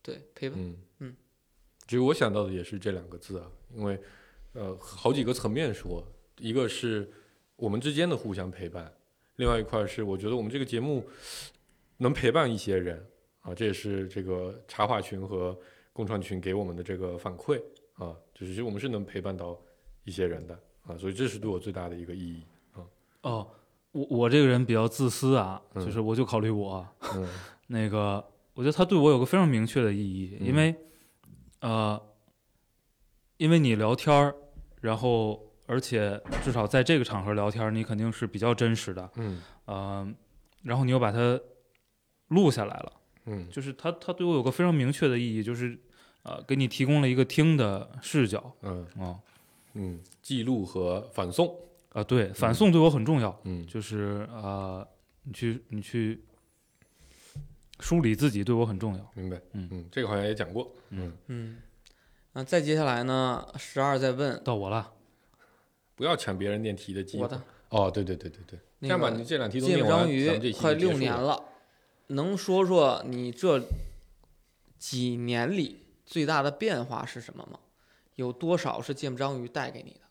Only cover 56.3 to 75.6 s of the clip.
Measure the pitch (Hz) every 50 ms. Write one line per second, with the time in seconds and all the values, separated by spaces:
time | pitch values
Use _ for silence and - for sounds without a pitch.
56.3 | _ _ _ _ _ _ _ _ _ _ _ _ _ _ - - - _ - -
57.3 | - - - - - _ _ _ - _ - - 170 170 151 113 110 104 139 147
58.3 | 104 101 98 107 120 113 117 110 104 92 113 110 98 92 101 - _ - 92 92
59.3 | 92 85 - - - 104 92 87 92 90 85 85 - 135 123 104 107 101 101 104
60.3 | 110 104 101 80 92 113 127 - - - - _ 101 95 92 87 82 87 _ -
61.3 | 127 120 113 113 113 117 113 - _ _ _ - _ _ _ _ _ _ _ _
62.3 | _ 131 131 131 - 175 151 147 151 156 156 139 123 120 123 131 131 131 131 127
63.3 | 123 - - - - 131 - - - 139 135 143 139 131 131 131 127 127 143 139
64.3 | 123 - - 135 120 104 98 95 104 110 107 - - _ _ _ _ _ _ _
65.3 | _ _ _ _ _ _ _ _ _ _ _ _ _ _ 123 160 175 - - -
66.3 | 95 92 95 101 104 107 110 110 101 90 - - 92 98 95 95 - 131 123 120
67.3 | 135 131 131 - - _ _ _ - 107 98 95 92 104 98 87 92 80 - 85
68.3 | - - 92 - - 87 _ _ _ _ - 135 185 175 151 123 113 113 117 117
69.3 | 165 143 123 107 101 127 131 - - - 127 107 - 170 170 165 143 131 135 156
70.3 | 165 123 117 127 107 - - 160 151 156 175 185 165 139 131 123 120 120 127 143
71.3 | 143 - - - - - _ _ _ _ _ _ _ _ _ _ 139 135 151 180
72.3 | 202 185 196 - 185 190 190 180 185 175 151 135 120 - - 127 127 123 123 123
73.3 | 120 - - 185 151 131 120 - - - - - - - - _ - _ _ _
74.3 | _ _ _ _ _ _ _ _ _ _ - - - 127 123 123 120 120 120 120
75.3 | 120 117 117 135 196 196